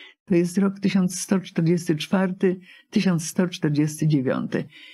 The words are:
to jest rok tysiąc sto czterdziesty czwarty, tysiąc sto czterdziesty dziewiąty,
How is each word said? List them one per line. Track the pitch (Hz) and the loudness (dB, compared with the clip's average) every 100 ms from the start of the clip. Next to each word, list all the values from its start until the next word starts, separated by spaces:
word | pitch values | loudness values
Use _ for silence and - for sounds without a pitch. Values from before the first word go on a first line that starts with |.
| - _ | -20 _
to | - | 0
jest | 175 175 196 | 2 2 2
rok | 196 196 | 0 0
tysiąc | 196 196 180 - | 0 2 0 -2
sto | - 190 | -2 -2
czterdziesty | - - 165 175 170 151 | -2 -2 0 2 0 -4
czwarty, | - 190 190 185 190 180 - - _ | -2 -2 0 0 0 -2 -8 -20 _
tysiąc | 208 190 165 165 | 0 0 0 -2
sto | - 180 | -2 -2
czterdziesty | - 156 147 151 151 156 | -2 -2 0 0 0 0
dziewiąty, | 147 127 64 - - - - - | 2 0 -2 -2 -4 -6 -14 -20